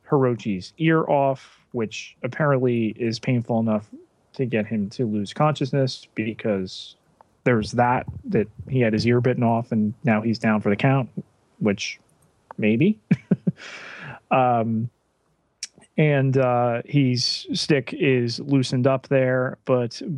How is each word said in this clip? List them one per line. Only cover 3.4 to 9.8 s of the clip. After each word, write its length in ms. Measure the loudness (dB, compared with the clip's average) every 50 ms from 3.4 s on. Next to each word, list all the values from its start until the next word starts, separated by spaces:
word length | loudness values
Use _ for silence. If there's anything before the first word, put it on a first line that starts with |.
| 0 0 0 0
enough 280 | 0 0 0 -2 -4 -8 -16 -20 -20 _ _ _ _ _ -8
to 120 | -6 -4
get 200 | -2 -2 -2 -2
him 220 | -2 -4 -4 -4 -4
to 160 | -4 -4 -4
lose 260 | -2 -2 -4 -4 -6 -2
consciousness 760 | 0 0 0 0 -2 -4 -2 0 0 0 0 -2 -8 -14 -12 _
because 840 | -6 -6 -6 -6 -4 -2 -2 -2 -2 -4 -6 -10 -14 -16 -18 -20 _ _ _ _ _ _ _ _ _ 0 0
there's 240 | 2 2 0 0 0
that, 320 | 2 2 2 2 0 -2 -6 -10 -12 -6
that 220 | -2 -2 -2 -2 -2 -6 -14 -10 -4
he 120 | 0 2
had 120 | 2 2 2
his 140 | 2 2
ear 160 | 2 2 4 2
bitten 200 | 2 2 2 2
off 300 | 0 0 0 -2 -2 0
and 220 | 0